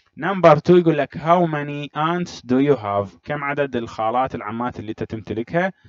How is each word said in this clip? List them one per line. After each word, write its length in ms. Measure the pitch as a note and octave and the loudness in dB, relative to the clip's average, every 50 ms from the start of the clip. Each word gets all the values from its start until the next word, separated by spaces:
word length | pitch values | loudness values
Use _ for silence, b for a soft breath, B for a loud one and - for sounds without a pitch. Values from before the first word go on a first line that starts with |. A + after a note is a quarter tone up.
| b b _ - | b b _ -8
Number 360 | C#3 F3 G3+ F#3 E3+ E3 D3+ | -6 -6 0 6 6 8 8
two 200 | D3 - - F3 | 6 6 6 6
يقول 220 | F3+ F3 E3 D#3 - | 6 6 4 2 0
لك: 200 | - - - - | -2 -4 -6 -4
"How 300 | D3 D#3+ E3+ F#3 F3 E3 | 0 2 2 2 2 0
many 420 | D#3 D3 C#3+ D3 C#3+ D3 D3 C#3+ - D3+ | -2 -4 -6 -6 -8 -8 -10 -8 -6 -2
aunts 440 | D3+ D#3+ F3 F3+ F3 - - - | -2 -2 -2 -2 -4 -6 -8 -10
do 160 | - A#2+ B2 C3 C#3 D3 | -4 0 0 2 4 4
you 80 | C#3 A#2 | 2 2
have؟" 400 | G#2 G2+ G2+ G2+ G2+ F#2+ - _ _ | 0 -2 -2 -2 -2 -2 -6 _ _
كم 200 | - D3 D3 C#3+ | -8 -8 -6 -6
عدد 320 | C#3 C#3+ C#3+ C#3+ C3+ B2 | -4 -4 -4 -4 -4 -4
الخالات 600 | A#2+ A2+ A2 - - A2 A2 A#2 B2+ C3 C3 - | -6 -8 -8 -6 -4 -4 -2 0 0 -2 -2 -4
العمات 440 | - G#2 G#2 A2 A2+ A#2+ B2 - - | -8 -10 -10 -8 -6 -6 -8 -8 -8
اللي 100 | G#2 G#2+ | -10 -10
أنت 140 | A2 - - | -10 -10 -10
تمتلكها؟ 680 | - - A2 G2+ - G#2 G#2+ A#2+ - - E3+ F3+ F#3+ - _ _ | -10 -10 -10 -10 -8 -8 -8 -8 -4 -4 -4 -4 -4 -6 _ _